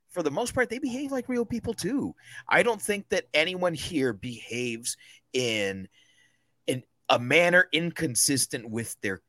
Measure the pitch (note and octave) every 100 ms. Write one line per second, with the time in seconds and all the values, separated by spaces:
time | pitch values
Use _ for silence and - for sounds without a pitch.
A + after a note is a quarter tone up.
0 | _ F3+ D3+ D3+ A#3+ - A#3+ A#3+ C4+ B3
1 | C#4+ C4+ A#3+ B3 A#3 A#3 A#3+ - F3 C4+
2 | - - - - - D#3+ G#3+ G#3+ - G3+
3 | - F#3+ - D3+ E3 F#3 F3+ E3 - D#3+
4 | C3 G2 B2+ A2+ - A#2 B2 A#2 A#2+ -
5 | - - _ B2+ B2 A2 G2 F#2+ F#2+ _
6 | _ _ _ _ _ _ - B2+ - _
7 | - B2+ B2 D3+ F3 F3+ F3+ D3+ E3+ -
8 | E3 A2+ - C3+ - C3 A2+ A2 A2+ -
9 | G#2 F#2+